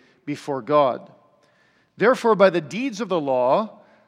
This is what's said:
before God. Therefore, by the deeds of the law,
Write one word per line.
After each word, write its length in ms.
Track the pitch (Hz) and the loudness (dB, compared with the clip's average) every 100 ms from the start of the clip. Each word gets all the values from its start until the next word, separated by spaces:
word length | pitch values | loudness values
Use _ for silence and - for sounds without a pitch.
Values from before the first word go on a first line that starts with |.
| _ _ - | _ _ -12
before 360 | 143 - 135 | -10 -8 -8
God. 500 | 113 147 135 117 - - _ _ _ _ _ _ _ - | 0 2 2 0 -10 -20 _ _ _ _ _ _ _ -2
Therefore, 380 | 202 247 233 202 | 0 2 2 4
by 140 | 196 | 4
the 120 | 170 | 2
deeds 400 | 147 185 269 196 | -6 -8 -8 -8
of 80 | 214 | -6
the 100 | 180 | -4
law, 640 | 143 127 123 165 214 - _ _ | -2 0 2 0 -2 -10 _ _